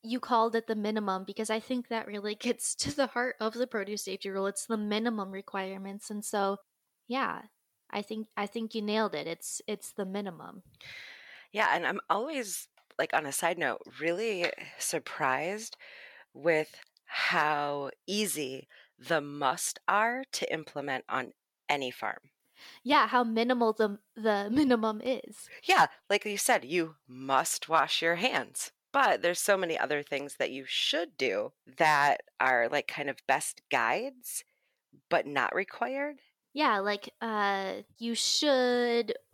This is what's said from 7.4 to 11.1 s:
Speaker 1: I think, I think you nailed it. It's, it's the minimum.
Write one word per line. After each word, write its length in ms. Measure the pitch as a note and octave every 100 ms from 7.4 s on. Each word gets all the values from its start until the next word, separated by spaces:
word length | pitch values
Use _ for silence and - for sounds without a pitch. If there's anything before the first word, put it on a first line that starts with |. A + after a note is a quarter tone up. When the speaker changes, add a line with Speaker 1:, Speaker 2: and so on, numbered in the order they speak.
| G#3+ _ _ _ _
Speaker 1:
I 120 | G3+
think, 260 | G3+ A3 A3 -
I 100 | G3+
think 280 | A#3+ A3
you 80 | A3+
nailed 320 | G#3 G#3+ G#3
it. 120 | D#3 D3
It's, 360 | E3 - - -
it's 260 | G3+ -
the 120 | -
minimum. 580 | F#3+ G3 G3+ D#3+ F2 - _ _ - - -